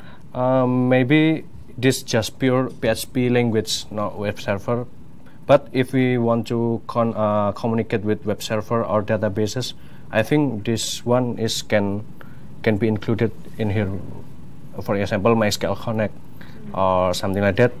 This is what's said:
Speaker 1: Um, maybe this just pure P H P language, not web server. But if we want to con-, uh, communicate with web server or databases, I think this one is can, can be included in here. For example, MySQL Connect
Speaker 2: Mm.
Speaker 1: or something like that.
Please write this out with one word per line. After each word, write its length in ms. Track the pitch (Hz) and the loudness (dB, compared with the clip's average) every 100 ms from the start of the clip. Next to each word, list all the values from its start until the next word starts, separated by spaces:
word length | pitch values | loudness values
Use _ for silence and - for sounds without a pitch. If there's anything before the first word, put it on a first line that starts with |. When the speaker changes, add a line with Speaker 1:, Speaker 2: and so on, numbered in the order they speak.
| - - - | -16 -16 -10
Speaker 1:
Um, 540 | 127 127 131 127 127 127 | 0 2 4 4 2 4
maybe 560 | 127 127 156 156 160 - - - - | 4 6 6 4 2 -4 -14 -14 0
this 260 | 135 127 | 2 2
just 360 | - 117 107 - | 0 0 0 0
pure 300 | 131 127 127 | 2 2 0
P 180 | - 117 | 0 0
H 240 | 113 - | 0 -2
P 160 | 131 123 | 0 2
language, 540 | 123 120 110 107 - - | 4 4 2 0 -4 -6
not 260 | 104 104 87 | -4 -4 -4
web 220 | 104 - | -4 -4
server. 480 | - 98 - 120 123 - - - - - - | -2 -2 -2 -4 -4 -12 -16 -16 -16 -8 4
But 200 | 143 - | 4 6
if 180 | 131 127 | 0 2
we 260 | 135 127 123 | 2 2 2
want 300 | 117 117 110 | 2 2 0
to 340 | 117 117 113 - | 0 0 -2 -2
con-, 260 | 120 117 107 | 0 0 2
uh, 360 | 107 104 101 | 2 2 0
communicate 520 | 98 117 113 113 113 | 0 0 0 0 -2
with 220 | 107 107 107 | 0 -2 -2
web 160 | 98 | -4
server 440 | - 107 - 117 101 | -2 -4 0 -2 2
or 180 | 104 | 0
databases, 680 | 101 107 107 101 107 127 123 - - - - | 2 0 0 0 -2 -2 -6 -8 -14 -14 -2
I 120 | 110 | 0
think 400 | - 151 139 107 | 2 2 2 0
this 400 | 110 113 - - | -2 -2 -2 -4
one 360 | 120 123 123 110 | 2 2 2 -2
is 220 | 110 - | -2 -2
can, 440 | - 104 101 101 113 - - - - - | 0 2 2 -2 -6 -12 -14 -12 -12 -2
can 140 | 113 101 | 0 2
be 100 | 113 | 2
included 440 | 107 - 107 110 - - - | 0 0 0 0 -2 -10 -4
in 120 | 107 | -2
here. 220 | 107 95 95 - - - - - - - - | 0 0 -2 -8 -10 -10 -12 -12 -12 -12 -8
For 140 | - 101 | -2 -2
example, 400 | 98 104 110 113 | 0 2 4 4
MySQL 400 | 104 - - 98 | 2 0 -2 -2
Connect 400 | - 110 104 - - - - - | -4 -2 -2 -4 -12 -12 -12 -12
Speaker 2:
Mm. 180 | - - | -8 0
Speaker 1:
or 360 | 95 92 92 | 2 4 2
something 280 | 90 101 95 | 0 -2 2
like 140 | 101 95 | 2 4
that. 160 | 123 - | 4 2